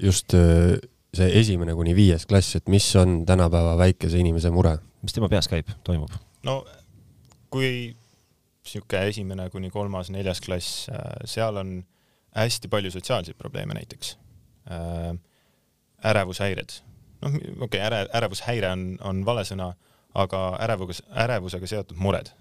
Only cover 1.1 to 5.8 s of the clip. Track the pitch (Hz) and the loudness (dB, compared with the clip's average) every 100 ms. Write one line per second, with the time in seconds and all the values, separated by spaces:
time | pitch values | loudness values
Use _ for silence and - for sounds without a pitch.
1.1 | 92 92 98 107 87 82 82 85 92 101 | 0 4 6 4 2 -2 0 2 6 6
2.1 | 80 - 98 - - - 101 - 98 92 | 6 4 2 4 -2 4 4 6 6 6
3.1 | 82 82 92 87 85 85 85 92 - 80 | 4 4 4 4 4 4 6 4 4 0
4.1 | 87 87 82 85 87 85 78 - _ 104 | 2 2 2 2 4 4 2 -6 _ -8
5.1 | 117 101 98 - 85 - - | -2 0 0 0 -4 -6 -10